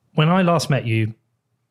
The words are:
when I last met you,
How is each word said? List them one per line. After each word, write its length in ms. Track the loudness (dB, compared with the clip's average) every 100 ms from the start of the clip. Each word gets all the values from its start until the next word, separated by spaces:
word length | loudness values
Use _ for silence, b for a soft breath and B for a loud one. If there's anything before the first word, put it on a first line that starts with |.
| _
when 140 | -2 2
I 140 | 2
last 280 | 2 0 0
met 160 | -2 -2
you, 280 | -2 -2 -6 _ _ _ _ _